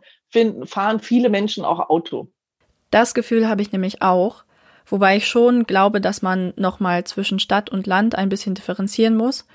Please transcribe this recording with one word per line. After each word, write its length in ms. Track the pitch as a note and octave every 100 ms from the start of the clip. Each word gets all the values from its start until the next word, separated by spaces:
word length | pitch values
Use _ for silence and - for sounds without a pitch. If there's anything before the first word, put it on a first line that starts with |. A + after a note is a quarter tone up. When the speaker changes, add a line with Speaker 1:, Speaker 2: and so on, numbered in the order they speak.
| _ _ _
Speaker 1:
finden, 360 | A#3 A3+ - -
fahren 340 | G3+ G#3 A3
viele 280 | - A#3+ A#3+
Menschen 380 | G3+ G#3+ - -
auch 240 | - -
Auto. 380 | D#3+ - A#2+ - _ _ _ _ _ _
Speaker 2:
Das 220 | G#3+ A#3+
Gefühl 340 | A#3+ A3+ A3+ A3
habe 140 | G#3
ich 120 | G3+
nämlich 280 | F#3+ F#3 -
auch, 440 | F#3 F3+ G3+ - _ _ _ _ _
wobei 320 | G3 G3 G3+
ich 100 | -
schon 360 | A#3+ A#3+ B3
glaube, 360 | A3+ G3 G3+ G#3
dass 220 | F#3 G3+
man 320 | F#3+ F#3 F3+ -
nochmal 480 | F#3 - F#3+ F3
zwischen 360 | F3 - G3 F#3+
Stadt 280 | - G3 G3+
und 180 | G3 F#3+
Land 280 | F#3+ A3
ein 160 | F#3+ G3
bisschen 240 | G3 G3+
differenzieren 600 | F#3 - F#3 G3 - A3+ A3
muss, 300 | A#3+ - -